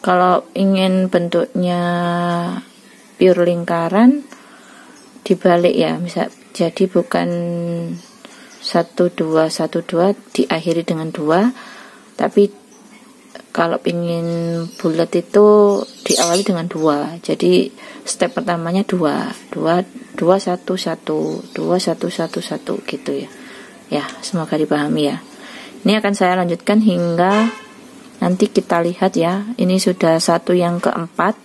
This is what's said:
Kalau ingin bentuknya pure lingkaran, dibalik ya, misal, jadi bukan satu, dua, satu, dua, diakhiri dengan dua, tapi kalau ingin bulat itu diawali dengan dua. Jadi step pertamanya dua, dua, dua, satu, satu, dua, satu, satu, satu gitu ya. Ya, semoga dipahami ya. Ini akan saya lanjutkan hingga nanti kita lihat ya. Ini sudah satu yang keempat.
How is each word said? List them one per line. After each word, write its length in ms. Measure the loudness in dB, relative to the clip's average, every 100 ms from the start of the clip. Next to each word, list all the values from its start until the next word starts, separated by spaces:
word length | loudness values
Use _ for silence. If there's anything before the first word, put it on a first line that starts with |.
| 2
Kalau 400 | 2 4 2 -2
ingin 560 | -2 0 2 2 2 2
bentuknya 720 | 0 0 0 0 -2 -2 0 0 0 0 0 -2 -2 -4 -6 -12 -20 -20 -20 -20 2
pure 320 | 4 6 2
lingkaran, 720 | 0 -2 -2 0 6 6 4 -6 -20 -20 -20 -20 -20 -20 -20 -20 -18 -2
dibalik 480 | 0 4 4 2
ya, 240 | 2 -2 -2
misal, 320 | -6 -4 -6 -8 -20
jadi 320 | -4 -4 0 0
bukan 440 | 0 0 -2 -2 -4 -4 -4 -4 -6 -8 -10 -14 -20 -20 -20 -20 -14
satu, 480 | -2 -2 -2 0 0
dua, 400 | 0 0 2 0
satu, 320 | -2 -4 -4
dua, 320 | -2 0 2
diakhiri 720 | 0 -6 -4 -2 -2 -2 -2 -2
dengan 240 | -4 -4
dua, 400 | -4 2 4 2 -2 -18 -20 -20 -20 -20
tapi 480 | -4 0 2 2 0 -20 -20 -20 -20 -20 -20 -20 -20 -10
kalau 240 | -2 -2 0
ingin 800 | -2 -2 -4 -4 -4 -4 -4 -4 -8 -4
bulat 320 | -2 0 0
itu 680 | -2 2 4 6 8 6 2 -4 -10 -4
diawali 320 | 0 2 0
dengan 320 | 0 -2 -4
dua. 480 | 0 0 0 -4 -8
Jadi 480 | -6 0 2 4 2 -8 -20 -16 -12
step 320 | -2 -2 -2
pertamanya 480 | -4 -4 -2 -2 0
dua, 400 | 0 0 -2 -6 -10 -12
dua, 320 | -4 0 0 -2 -12 -14 -2
dua, 240 | 2 2
satu, 400 | 0 -6 -4 -4
satu, 640 | -4 -6 -4 -4 -4 -6 -10
dua, 240 | -6 -2 0
satu, 320 | 0 -4 -4
satu, 320 | -4 -6 -6
satu 400 | -8 -8 -6 -8 -8
gitu 240 | -10 -6
ya. 180 | -8 -8 -16 -20 -20 -20 -20 -6
Ya, 120 | -6 -6 -12
semoga 320 | -6 -6 -2 -2
dipahami 480 | 0 0 0 0
ya. 160 | -2 -4 -12 -20 -20 -20 -20 -2
Ini 160 | 0 2
akan 140 | 0 0
saya 240 | 2 2
lanjutkan 400 | 0 -2 2 4
hingga 720 | 4 2 0 2 2 4 0 -2 -18 -20 -20 -20 -20 -4
nanti 240 | -2 2 2
kita 320 | 0 0 0
lihat 400 | 0 0 0 2
ya. 240 | 0 -2 -6 -2
Ini 160 | 0 2
sudah 320 | 0 2 2 2
satu 320 | 2 0 2 2
yang 240 | 2 0
keempat. 560 | -2 -2 -6 -2 -2 -2